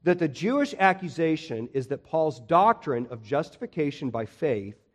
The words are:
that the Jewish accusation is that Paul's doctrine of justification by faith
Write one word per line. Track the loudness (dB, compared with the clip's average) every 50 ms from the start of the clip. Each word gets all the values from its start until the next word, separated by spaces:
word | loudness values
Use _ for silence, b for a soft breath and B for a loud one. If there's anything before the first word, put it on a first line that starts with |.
| _
that | 2 2 2
the | 2 -2
Jewish | -2 -2 -2 0 2 2 0 0 0 2
accusation | 4 4 4 2 -4 -8 -2 0 2 2 2 0 -2 -6 -6 -6 -6 -4 -4
is | -6 -4 -4
that | -6 -8 _
Paul's | -4 0 0 0 0 -2 -6
doctrine | -2 2 4 6 6 6 4 2 0 -2 -2 -2 -2 -6
of | -8 -14 -6
justification | -2 -2 -2 -2 -2 -8 -12 -12 -8 -4 -2 -2 -2 -2 -4 -6 -6
by | -4 -4 -6
faith | -6 -8 _ -2 0 0 0 -4 -8 -14 _ _ _ _